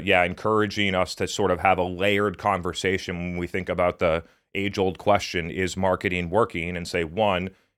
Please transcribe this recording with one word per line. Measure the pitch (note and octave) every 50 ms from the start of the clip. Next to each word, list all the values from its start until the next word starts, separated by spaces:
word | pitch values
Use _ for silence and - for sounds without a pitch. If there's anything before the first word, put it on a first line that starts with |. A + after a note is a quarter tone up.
| D#2+
yeah, | G2 F#2+ F2+ F2
encouraging | F2 F2+ - - G#2+ A2 G#2+ G#2+ G2+ - G#2+ G2+ G2 F#2
us | F#2 F2+ - -
to | - G2
sort | F2 - - G2+ F#2
of | F2+ E2
have | - F#2+ F#2 F2+
a |
layered | F2+ F#2 F2+ F2 F#2+ G#2 G2+ G2+ G#2 G#2 F2+
conversation | - - G#2 G2 F2+ E2+ F2+ E2 - - F#2 F#2+ F#2 - - F2+
when | F2 F2 F2+ F2 F2
we | F2
think | - - F#2+ F2+ -
about | F2+ F2 F2+ F2+ F2 -
the | F#2 E2+ D#2+ E2+ - - _ _ _ _ -
age-old | G2 G2 G2+ G2 G#2 F#2+ F#2+ F2 -
question, | - G#2 G2+ G2+ - - - F2+ E2 F2
"Is | - F2+ F#2+ F2 - F#2+
marketing | F#2+ F#2 F#2 F2+ - G2 F2+ F2+ F2 E2
working?" | F2 G#2+ A#2 - - F2 E2 F2 F2+
And | E2+ F2
say, | - - F2 E2+
one, | D2+ E2 G#2 A2 G#2 F#2 F2 F#2 F#2+ - _ _ _ _